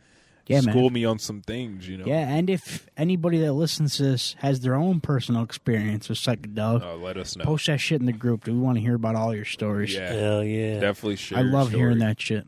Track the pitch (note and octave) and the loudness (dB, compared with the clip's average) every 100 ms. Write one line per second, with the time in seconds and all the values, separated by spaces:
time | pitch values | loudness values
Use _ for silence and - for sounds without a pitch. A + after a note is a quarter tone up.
0 | _ _ _ _ - C#3 B2 B2 B2+ B2 | _ _ _ _ 0 2 4 6 4 4
1 | A2+ A2 - G#2 F#2+ A#2 A#2+ F#2+ F2+ F#2+ | 0 0 -4 -10 -8 -8 -8 -10 -12 -8
2 | F#2+ D#3 C3+ D3+ F3+ F#3+ - - - - | -2 -2 0 0 2 0 -2 -14 -14 -4
3 | E3 F#3 E3+ E3+ D#3 C#3 D#3+ - D3+ - | 0 2 2 2 2 2 0 0 0 2
4 | C#3 B2+ - - C#3 C3 B2+ C3 F3+ F3 | 2 2 -2 -4 0 0 2 0 2 0
5 | - C3+ - A#2 A#2 - - A2 G#2+ G#2+ | 0 -2 2 0 -2 -4 0 0 0 -4
6 | - A2 - A2+ G#2+ G#2+ G#2+ A#2+ F2 E2 | -4 -4 -2 -2 -4 -4 2 2 0 -8
7 | F2+ F#2 F2+ F2+ E2+ D3+ - C#3+ - D#3 | -8 -8 -8 -4 -2 0 0 -2 0 0
8 | B2 A2 A#2+ A2+ - A#2+ C3 A#2+ A#2 A#2+ | 0 0 0 0 0 0 2 2 2 0
9 | A2+ A2+ A2+ G#2+ G#2 - G#2+ G2+ G#2 F#2+ | 0 0 0 -2 -6 -4 -2 -2 -2 -4
10 | F#2 G#2+ G#2 G#2+ G#2+ A2 A2 G#2+ G2+ G2+ | -4 0 2 2 0 0 -2 0 0 0
11 | G#2+ G2+ - A#2+ B2+ C#3 B2+ A2+ B2 A#2 | -4 -4 -2 0 2 4 2 2 4 4
12 | A2 A2 - G#2+ | 2 0 -2 -4